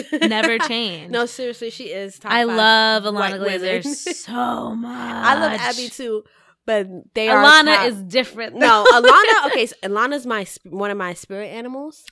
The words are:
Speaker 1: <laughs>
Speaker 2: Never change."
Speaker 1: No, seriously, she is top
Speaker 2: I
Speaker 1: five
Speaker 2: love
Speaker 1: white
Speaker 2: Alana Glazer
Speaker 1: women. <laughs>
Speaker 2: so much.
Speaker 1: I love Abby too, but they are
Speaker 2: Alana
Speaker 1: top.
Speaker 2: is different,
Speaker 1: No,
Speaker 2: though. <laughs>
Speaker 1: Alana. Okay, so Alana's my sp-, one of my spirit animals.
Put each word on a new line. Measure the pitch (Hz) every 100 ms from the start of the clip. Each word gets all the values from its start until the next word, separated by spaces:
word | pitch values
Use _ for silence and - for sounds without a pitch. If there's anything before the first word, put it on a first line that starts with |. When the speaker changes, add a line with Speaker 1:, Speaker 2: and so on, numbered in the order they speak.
| 254
Speaker 1:
<laughs> | 285
Speaker 2:
Never | 220 220 220 226
change." | 214 233 220 165 170
Speaker 1:
No, | 233 240
seriously, | 254 247 240 233
she | - 220
is | 185 196 -
top | 214
Speaker 2:
I | 233 233
Speaker 1:
five | 220 220 220 220 220
Speaker 2:
love | 208 208
Speaker 1:
white | 196
Speaker 2:
Alana | 196
Glazer | 196 185 185 185
Speaker 1:
women. | 277 294
<laughs> |
Speaker 2:
so | 359 311 - 240 240 240 233 226
much. | 240 247 240 233 233
Speaker 1:
I | 277
love | 311 220
Abby | 240 247 240
too, | - 240 214 - _ _ _ -
but | 214 190 180 - 220
they | 220
are | 214
Speaker 2:
Alana | 240 208 302 302
Speaker 1:
top. | -
Speaker 2:
is | 202
different, | 185 233 247 208 226 240
Speaker 1:
No, | 254 214 466
Speaker 2:
though. | -
<laughs> |
Speaker 1:
Alana. | - 359 440 440 294
Okay, | 294 233
so | -
Alana's | 196 202 254 285 247
my | 220 190
sp-, | - 185
one | 180 202
of | 202
my | 180 175
spirit | - 196 208
animals. | 220 240 262 302 - -